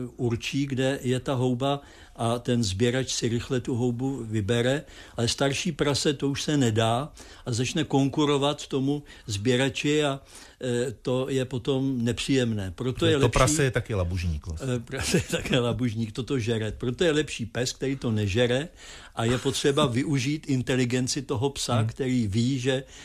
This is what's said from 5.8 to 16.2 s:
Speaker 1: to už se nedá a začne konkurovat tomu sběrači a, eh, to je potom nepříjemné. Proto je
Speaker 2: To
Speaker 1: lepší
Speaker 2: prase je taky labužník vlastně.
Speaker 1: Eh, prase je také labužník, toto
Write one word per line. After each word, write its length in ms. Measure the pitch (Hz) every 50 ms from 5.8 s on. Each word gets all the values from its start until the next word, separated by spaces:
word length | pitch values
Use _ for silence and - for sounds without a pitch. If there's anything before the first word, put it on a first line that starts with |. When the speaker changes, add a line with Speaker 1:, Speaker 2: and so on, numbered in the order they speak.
| 151 147 139 - - 160 147
Speaker 1:
to 140 | 127 139 139
už 140 | 139 - -
se 140 | - 156
nedá 560 | 143 131 117 107 110 113 113 117 120 143 151 - - - - - - -
a 60 | - 120
začne 320 | 107 131 117 - 165 147
konkurovat 840 | - - 139 139 139 135 156 151 147 147 139 135 143 147 143 -
tomu 360 | - - 135 131 139 143 147 143 - - - -
sběrači 800 | - 104 101 101 127 123 123 135 135 - - - 147 147 151 151
a, 160 | 143 135 135 - - - - - - - -
eh, 340 | - 127 120 120 120 139 107 - -
to 240 | 143 127 127 131 143
je 140 | 139 131 131
potom 600 | 123 - 123 - - 139 131 135 135 135 123 117
nepříjemné. 680 | 120 117 - - - 139 135 123 117 113 104 98 92
Proto 360 | 85 - 120 127 123 - 165
je 60 | 165 160
Speaker 2:
To 60 | 143 135
Speaker 1:
lepší 100 | 120 -
Speaker 2:
prase 300 | - 131 127 151 151 143
je 60 | 131
taky 240 | 117 123 - - 117
labužník 520 | 98 90 85 90 92 87 87 80 73 -
vlastně. 280 | - 80 78 - 135 123
Speaker 1:
Eh, 40 | 123
prase 360 | 117 - - - - - -
je 60 | 127 - -
také 280 | - - - - 175 131
labužník, 540 | 120 120 113 107 127 123 104 110 117 110 -
toto 260 | -